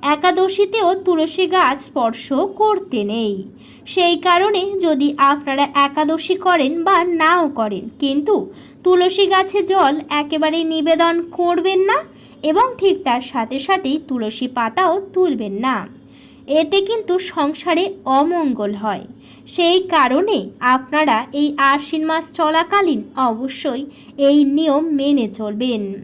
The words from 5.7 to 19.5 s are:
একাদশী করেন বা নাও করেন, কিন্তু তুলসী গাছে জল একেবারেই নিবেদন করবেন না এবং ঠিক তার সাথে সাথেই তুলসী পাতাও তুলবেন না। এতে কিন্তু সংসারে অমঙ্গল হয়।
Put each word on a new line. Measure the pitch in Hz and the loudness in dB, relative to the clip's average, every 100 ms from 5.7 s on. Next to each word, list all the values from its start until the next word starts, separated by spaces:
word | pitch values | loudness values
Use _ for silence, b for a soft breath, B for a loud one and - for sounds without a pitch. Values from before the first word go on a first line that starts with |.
| 285 277 | 2 0
একাদশী | 285 302 320 - 370 370 | 0 0 0 -2 -2 2
করেন | 349 269 330 339 | 2 2 0 2
বা | 381 349 339 | 2 2 0
নাও | 320 359 320 - | 2 2 2 -2
করেন, | 214 196 - - | -4 -4 -10 -4
কিন্তু | 277 277 294 381 190 B B B | -2 0 2 0 0 B B B
তুলসী | 359 359 359 370 392 | 2 4 4 2 2
গাছে | 381 381 403 359 | 2 2 0 0
জল | 381 294 302 - 294 | 4 2 2 -4 -4
একেবারেই | 294 311 311 320 320 | -2 -2 0 0 -2
নিবেদন | 320 302 320 339 339 339 - | -2 0 2 2 0 -4 -2
করবেন | 349 349 349 381 381 | 0 2 0 2 2
না | 508 640 B B B 294 | 0 -2 B B B 0
এবং | 311 508 494 | 2 2 2
ঠিক | 392 381 - | 0 0 0
তার | 240 254 | -2 -2
সাথে | 262 226 262 285 | -6 -4 -6 -2
সাথেই | 381 277 302 - | -2 0 -4 -4
তুলসী | 254 214 214 254 247 | -4 -4 -4 -6 -4
পাতাও | 226 226 370 349 392 | -4 0 2 0 -2
তুলবেন | 359 370 233 214 196 254 | 0 0 0 -4 -4 -2
না। | 240 151 - - B B B - 285 | -2 -6 -16 -20 B B B -2 0
এতে | 311 392 392 | 2 2 2
কিন্তু | 453 415 359 381 | 0 -2 -2 -2
সংসারে | - 285 302 - 330 392 - - 262 | -2 -2 -2 -2 0 0 -6 0 2
অমঙ্গল | 311 349 302 240 208 202 | 2 0 -2 -2 -4 -4
হয়। | 214 190 - - B B - | -6 -6 -10 -20 B B -14